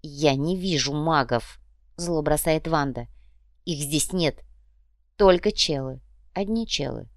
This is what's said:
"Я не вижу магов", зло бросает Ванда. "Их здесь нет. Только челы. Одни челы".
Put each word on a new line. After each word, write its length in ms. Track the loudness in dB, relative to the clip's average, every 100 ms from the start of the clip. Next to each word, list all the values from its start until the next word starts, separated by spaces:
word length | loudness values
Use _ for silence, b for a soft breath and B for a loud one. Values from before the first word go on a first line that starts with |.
"Я 320 | -14 2 2 4
не 220 | 0 -2
вижу 360 | 0 0 0
магов", 640 | 0 2 2 4 0 -2 -20 -20 _ _ -10
зло 260 | -4 -2
бросает 460 | 2 0 2 0 0
Ванда. 400 | 0 0 -4 -10 -16 -20 -20 _ _ -8
"Их 140 | -6
здесь 340 | -2 -2 -2
нет. 300 | 0 0 -2 -18 -20 _ _ _ _ _ _
Только 360 | 6 6 2
челы. 500 | 0 -2 -2 -4 -10 -16 -20 -12
Одни 340 | -8 -4 -4 -4
челы". 400 | -4 -4 -6 -12